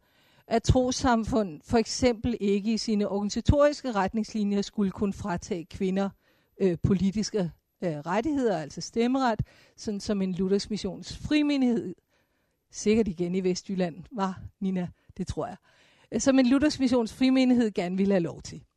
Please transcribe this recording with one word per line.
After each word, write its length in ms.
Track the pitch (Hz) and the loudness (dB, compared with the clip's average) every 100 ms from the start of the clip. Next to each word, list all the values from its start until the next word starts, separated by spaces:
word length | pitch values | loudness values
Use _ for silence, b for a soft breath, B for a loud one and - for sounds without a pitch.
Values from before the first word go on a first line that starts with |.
| b b b b - | b b b b -2
at 160 | 233 | 0
trossamfund 960 | - 262 254 254 269 233 208 233 202 151 | 4 4 2 2 2 2 2 0 -2 -6
for 140 | - 240 | -2 0
eksempel 600 | 226 - 254 220 247 226 | 0 0 0 0 -2 -2
ikke 340 | 202 202 202 | 0 2 0
i 40 | 220 | -2
sine 300 | - 208 208 | 0 0 0
organisatoriske 840 | 202 202 233 - 294 294 294 262 | -2 -4 0 4 6 4 2 -2
retningslinjer 720 | 208 190 226 214 220 202 202 | -2 0 -2 -4 -2 0 0
skulle 300 | 196 - 196 | -2 -2 -2
kunne 220 | - 208 | -2 -4
fratage 520 | 190 208 175 - 185 160 | -4 -6 -6 -6 -8 -8
kvinder, 440 | - 190 185 196 - _ _ _ - | -4 -2 0 -2 -6 _ _ _ -2
øh, 160 | 190 170 | 0 2
politiske, 680 | - 196 190 190 196 214 175 - _ _ | 2 2 2 0 -2 -2 -4 -6 _ _
øh, 140 | 185 151 | -6 -4
rettigheder, 600 | 156 190 240 285 240 170 | -2 -2 0 0 0 0
altså 240 | 143 - | -4 -10
stemmeret, 600 | - 226 233 269 262 220 - b b - | -6 -2 0 2 2 0 -4 b b -12
sådan 240 | - 202 | -8 -6
som 220 | - 208 | -2 -2
en 120 | 190 | -2
luthersk 360 | 180 190 196 - | -2 0 0 -2
missions 480 | 208 196 170 180 - | -6 -6 -8 -12 -14
frimenighed, 760 | - 202 294 277 254 233 - 170 _ _ _ _ _ _ _ | -2 0 2 2 2 2 -2 -10 _ _ _ _ _ _ _
sikkert 360 | - 208 220 214 | -4 2 2 2
igen 280 | 165 175 185 | -2 -2 0
i 80 | |
Vestjylland, 520 | 185 180 - 190 180 156 - | 0 -2 -4 -2 -2 -4 -12
var 300 | 247 190 185 - - | -4 -4 -4 -14 -6
Nina, 300 | 190 185 175 - b - | -4 -2 -4 -10 b -10
det 100 | 185 | -8
tror 200 | - 107 | -6 -8
jeg, 100 | - b b b b b | -10 b b b b b
øh, 100 | - | 0
som 180 | 269 269 | 4 4
en 80 | 247 | 4
luthersk 320 | 277 302 - | 4 2 2
missions 340 | 262 247 226 | 2 2 0
frimenighed 580 | - 262 262 254 247 226 | 0 2 4 4 4 2
gerne 260 | 202 175 185 | 0 -2 0
ville 160 | 196 | 2
have 100 | 196 | 2
lov 180 | 160 - | 2 -4
til. 220 | - 156 - | -14 -16 -18